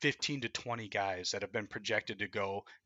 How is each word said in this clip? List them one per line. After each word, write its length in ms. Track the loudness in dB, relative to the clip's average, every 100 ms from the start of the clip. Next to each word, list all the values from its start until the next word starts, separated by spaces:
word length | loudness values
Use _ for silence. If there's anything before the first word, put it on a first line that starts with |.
fifteen 400 | 2 2 -2 0
to 80 | -2
twenty 360 | -2 -2 -2 0
guys 440 | 0 2 0 0
that 100 | -2
have 120 | 0
been 140 | -2 -2
projected 520 | -4 2 2 2 -2
to 100 | -2
go 380 | 0 0 0 -4 -20